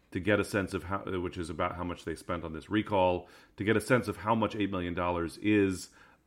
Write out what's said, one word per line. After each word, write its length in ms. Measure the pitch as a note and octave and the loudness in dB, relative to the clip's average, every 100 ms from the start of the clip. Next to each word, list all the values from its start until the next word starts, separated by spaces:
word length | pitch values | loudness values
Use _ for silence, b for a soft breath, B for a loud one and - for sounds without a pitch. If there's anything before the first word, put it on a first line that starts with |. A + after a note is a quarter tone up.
| _ | _
to 80 | G2 | -2
get 180 | F2 G2+ | 2 2
a 60 | |
sense 300 | F#2+ G#2+ F2+ | 2 -2 -2
of 100 | F#2 | -4
how, 140 | F2 G2 | -4 -6
which 380 | - F#2 F2 F#2 | -4 -4 -4 -6
is 140 | E2 | -6
about 240 | E2 F2 | -2 -2
how 80 | E2+ | -2
much 220 | F2 E2+ | -8 -6
they 100 | E2+ | -8
spent 300 | D#2 - F2 | -8 -6 -6
on 80 | D#2+ | -6
this 180 | D#2 - | -10 -2
recall, 560 | G#2+ G2+ G2+ F#2 F2+ b b b - | 0 2 4 4 2 b b b -2
to 80 | |
get 120 | G2+ A2 | 2 2
a 40 | |
sense 260 | - B2 G#2 | 4 2 2
of 120 | G2 | -4
how 140 | G#2+ | 0
much 220 | A2+ G#2 | 2 0
eight 160 | A2 G2 | 0 -2
million 240 | F#2+ F2 | -2 -4
dollars 460 | E2+ F2+ F2 E2 - | -2 0 0 -2 -2
is. 460 | G#2 G#2 G2 F2+ - b b b | 4 6 4 2 -8 b b b